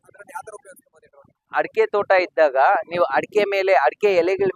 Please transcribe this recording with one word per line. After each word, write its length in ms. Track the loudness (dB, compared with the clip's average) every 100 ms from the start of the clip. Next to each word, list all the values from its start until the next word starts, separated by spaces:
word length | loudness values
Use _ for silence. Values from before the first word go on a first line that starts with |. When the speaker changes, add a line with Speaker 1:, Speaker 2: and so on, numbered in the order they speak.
Speaker 1:
ಅದ್ರಲ್ಲಿ 280 | _ -20 -18
ಯಾವ 80 | -16 -16
ತರ 60 |
ಉಪಯೋಗಿಸ್ಬೋದು 520 | -20 -20 -20 _ _ _
ಈ 20 |
ಡ್ರೋನ್? 480 | _ _ _ _ -6
Speaker 2:
ಅಡಿಕೆ 300 | -4 -2 -2
ತೋಟ 240 | -2 0
ಇದ್ದಾಗ 460 | 0 0 0 0 2 2 0 -2
ನೀವು 160 | -2
ಅಡಿಕೆ 400 | -2 -2 -2 -2
ಮೇಲೆ, 280 | -2 -2 0
ಅಡಿಕೆ 440 | 2 2 0 2 2
ಎಲೆಗಳ 340 | 0 0 -2